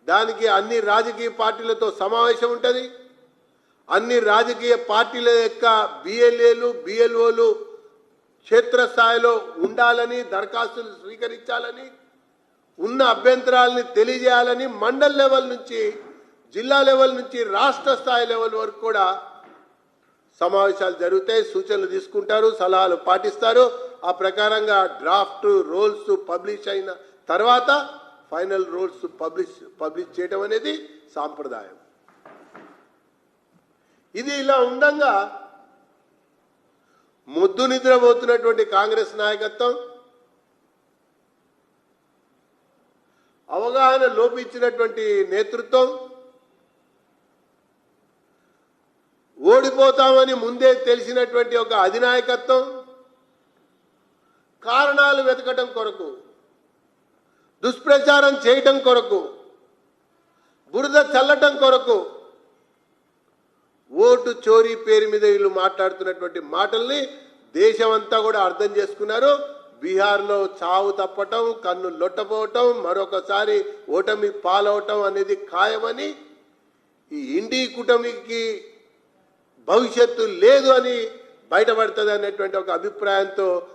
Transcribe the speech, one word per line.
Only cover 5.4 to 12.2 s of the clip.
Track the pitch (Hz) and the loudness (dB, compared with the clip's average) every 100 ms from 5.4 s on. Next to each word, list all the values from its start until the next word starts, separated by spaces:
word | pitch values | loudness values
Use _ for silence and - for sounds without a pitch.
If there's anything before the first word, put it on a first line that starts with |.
| 226 226 233 220 208 - | 0 0 2 2 0 -8
బిఎల్ఏలు, | 175 226 240 233 233 233 240 233 | -10 2 2 6 4 4 -2 -6
బిఎల్ఓలు | 175 220 233 233 233 226 226 - - - _ _ _ _ _ _ | -8 0 0 4 2 4 2 0 -8 -20 _ _ _ _ _ _
క్షేత్రస్థాయిలో | _ 226 240 247 240 240 226 233 233 226 - 165 | _ 2 4 0 2 2 2 4 2 0 -4 -6
ఉండాలని, | 185 - 240 240 240 247 | -6 2 2 2 -2 -4
దరఖాస్తులు | 208 190 202 233 233 240 220 185 | -6 -8 -6 -6 -6 -8 -14 -18
స్వీకరించాలని, | 185 220 233 226 - 180 240 240 262 _ _ _ | -20 -10 -10 -10 -8 -8 -8 -14 -20 _ _ _